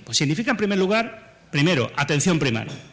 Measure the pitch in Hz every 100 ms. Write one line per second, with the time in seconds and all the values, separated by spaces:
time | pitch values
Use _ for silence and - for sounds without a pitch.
0 | - - 143 160 240 226 208 202 185 220
1 | 233 - - - - 147 156 160 110 -
2 | 143 147 185 170 139 113 107 - -